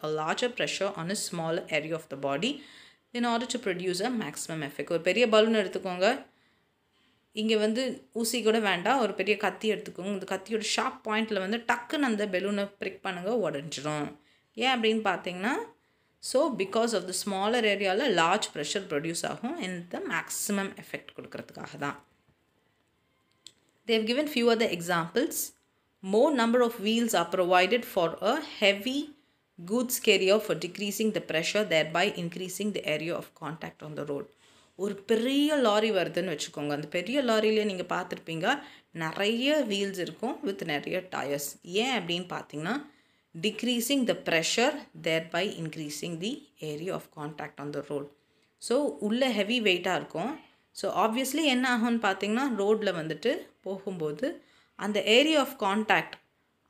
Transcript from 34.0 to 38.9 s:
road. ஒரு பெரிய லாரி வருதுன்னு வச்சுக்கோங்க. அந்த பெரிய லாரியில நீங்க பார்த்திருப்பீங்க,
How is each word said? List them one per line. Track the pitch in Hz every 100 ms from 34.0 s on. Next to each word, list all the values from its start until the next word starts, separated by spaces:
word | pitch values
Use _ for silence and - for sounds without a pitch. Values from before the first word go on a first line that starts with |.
| 147
road. | 143 - _ _ - _ -
ஒரு | 196 196 -
பெரிய | 226 247 277 294 294 233
லாரி | 208 220 196
வருதுன்னு | 165 165 180
வச்சுக்கோங்க. | 151 - - 147 147
அந்த | 156 180
பெரிய | 180 285 247
லாரியில | 220 220 214 208
நீங்க | 185 175
பார்த்திருப்பீங்க, | 170 185 175 - 160 190 285 - - _